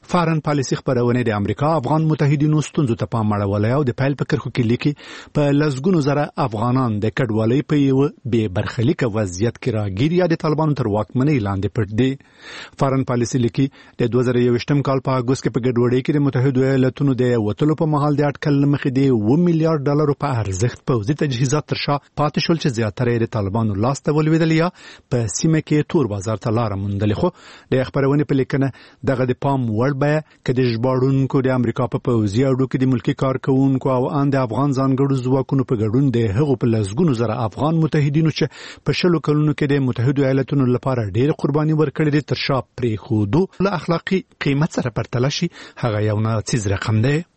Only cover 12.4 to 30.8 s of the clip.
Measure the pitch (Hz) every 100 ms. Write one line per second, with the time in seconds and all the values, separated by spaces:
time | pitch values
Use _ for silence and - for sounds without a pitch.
12.4 | - - - - 139 131 127 120 117 135
13.4 | 117 - 139 - - - 123 117 123 123
14.4 | 123 120 - 147 135 135 131 131 120 131
15.4 | 147 120 120 117 120 123 127 151 139 127
16.4 | 135 127 131 135 127 - 139 123 123 120
17.4 | 104 101 151 156 160 151 147 143 147 -
18.4 | - 143 143 143 151 127 139 123 104 147
19.4 | 175 165 160 160 135 143 151 143 143 123
20.4 | 98 92 123 - - 127 104 147 156 117
21.4 | 135 147 - - - 143 _ - 147 -
22.4 | - 165 160 113 110 - 120 120 113 117
23.4 | 98 107 113 95 113 135 - 151 156 160
24.4 | 165 160 170 - - - _ 127 113 -
25.4 | 160 156 - 151 147 175 120 101 95 110
26.4 | 127 110 117 98 101 98 104 104 180 -
27.4 | - - - 127 127 156 139 143 147 139
28.4 | 127 139 135 - - - - 127 127 127
29.4 | 147 139 120 107 127 139 143 151 151 _
30.4 | - 123 127 113